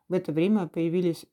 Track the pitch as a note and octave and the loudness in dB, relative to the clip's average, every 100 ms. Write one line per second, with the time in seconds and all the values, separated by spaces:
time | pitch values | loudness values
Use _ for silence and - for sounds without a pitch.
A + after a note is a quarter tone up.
0 | - F3+ F3+ D3+ F#3 G#3+ E3 F3 E3 F3 | -4 -4 -2 0 2 2 0 -2 -2 0
1 | F3 D#3+ - | 0 -2 -10